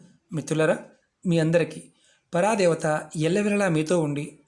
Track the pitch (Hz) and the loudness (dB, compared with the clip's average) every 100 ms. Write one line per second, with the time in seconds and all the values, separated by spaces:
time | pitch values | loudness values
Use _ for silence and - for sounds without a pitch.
0 | - _ _ 156 123 156 156 220 - _ | -20 _ _ -10 -4 0 2 0 -6 _
1 | _ _ 185 165 160 170 156 - - _ | _ _ 0 2 2 2 0 -6 -18 _
2 | _ _ _ 170 202 220 180 156 160 151 | _ _ _ 0 0 2 2 2 0 -2
3 | - 165 156 196 208 202 196 156 156 180 | -4 -2 0 0 0 0 2 0 2 0
4 | 151 143 147 - | 0 -4 -8 -14